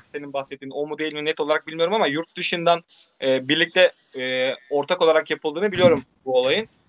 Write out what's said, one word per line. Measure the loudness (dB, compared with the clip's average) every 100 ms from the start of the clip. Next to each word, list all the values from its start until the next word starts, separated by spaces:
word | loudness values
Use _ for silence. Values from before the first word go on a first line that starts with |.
| -10
senin | -14 -10
bahsettiğin. | -10 -10 -12 -10 -8
O | -6
mu | -4
değil | -6
mi | -4 -4
net | -4
olarak | 0 -2 -2
bilmiyorum | -2 0 2
ama | 0
yurt | -2 -6 -8
dışından, | -6 0 2 0 -2 -20 -20 _
e, | 0 0 0
birlikte, | 0 0 4 4 2 _ -10
e, | -6 -2 -2 -4 -4
ortak | -4 -2 2
olarak | 4 4 2
yapıldığını | -4 -4 -4 -2
biliyorum | 4 4 4 0 _ -2
bu | 0
olayın. | 2 0 -2 _